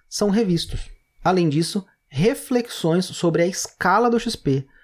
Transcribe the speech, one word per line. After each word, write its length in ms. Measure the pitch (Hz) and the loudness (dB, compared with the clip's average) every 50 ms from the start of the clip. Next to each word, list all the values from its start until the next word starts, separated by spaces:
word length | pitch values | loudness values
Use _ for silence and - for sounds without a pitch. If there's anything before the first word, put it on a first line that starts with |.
| _ _ | _ _
são 200 | - - 208 208 | -6 -2 0 2
revistos. 600 | 190 226 233 185 175 165 - - - - - - - - _ _ _ - - | 2 2 2 2 0 0 -2 -4 -8 -8 -8 -10 -16 -20 _ _ _ -4 -2
Além 260 | 170 185 185 175 160 | 0 2 2 2 2
disso, 380 | 139 156 165 - - 202 185 - _ _ _ _ | 2 0 0 -2 -4 -6 -8 -8 _ _ _ _
reflexões 960 | - 131 170 233 277 269 - - 254 247 240 - - - - 165 160 180 180 | -2 0 2 2 2 0 -2 -2 -2 -2 -2 -4 -6 -4 0 0 2 0 0
sobre 380 | - - - - 170 165 170 170 | -2 -4 -2 0 0 2 2 2
a 40 | |
escala 640 | 180 190 - - - - - - 185 185 214 240 240 | 0 -2 -4 -8 -10 -6 -2 0 2 2 4 4 2
do 80 | 233 226 | 2 0
X 160 | - 233 - | -2 -4 -6
P, 320 | - - 147 135 139 135 - _ _ | -4 -2 -2 -2 -2 -2 -6 _ _